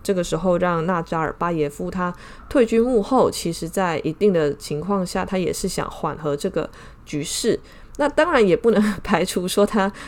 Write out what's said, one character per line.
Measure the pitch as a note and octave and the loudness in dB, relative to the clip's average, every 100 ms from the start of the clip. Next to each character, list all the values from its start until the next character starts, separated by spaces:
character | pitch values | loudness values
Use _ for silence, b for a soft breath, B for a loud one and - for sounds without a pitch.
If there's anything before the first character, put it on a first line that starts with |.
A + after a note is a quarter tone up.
这 | - | -2
个 | F#3 | -2
时 | F3 D#3+ | -2 -2
候 | F#3 F3 | 0 2
让 | F3+ E3 E3 | 2 0 0
纳 | F3 | -2
扎 | D#3+ E3 | -2 -4
尔 | D#3+ - | -4 -2
巴 | F3 | -2
耶 | E3 C#3+ | -2 -2
夫 | - F3+ | -4 -8
他 | F3+ F3+ B B B - | -4 -6 B B B 0
退 | C#4+ A3+ | 2 4
居 | A3+ | 4
幕 | B3 A#3 | 2 2
后， | G3 C4 E3 | 2 2 2
其 | - E3+ | 0 -6
实 | E3 E3 | -6 -6
在 | G3 F3+ D#3 | -2 -2 -2
一 | D#3 | -4
定 | D#3 G#3 | 2 2
的 | E3+ D3 C#3+ | 4 2 -2
情 | - D3 | -6 -6
况 | E3+ G3 F3 | -2 -2 -2
下， | F#3+ | -4
他 | F#3 F#3+ | -2 -2
也 | F3 | -2
是 | - F#3+ | -2 -4
想 | - - | -4 -8
缓 | - D#3+ D3+ | -6 -6 -4
和 | D#3 C#3+ | -4 -2
这 | F#3 | -2
个 | E3 - B B B - | -4 -6 B B B -8
局 | D3 | -6
势。 | - - A3+ - B B B - | -6 -2 0 0 B B B -2
那 | C#4+ | 0
当 | D4 E4+ | 2 2
然 | C#4 G3+ | 4 4
也 | E3 | 4
不 | A3+ | 4
能 | G#3+ G#3 | 4 2
<laughs> | F#3+ | -2
排 | - F#3 | 0 0
除 | F#3 G3 F3+ | 2 2 4
说 | - G#3 | 4 2
他 | A3 G3 B | 2 0 B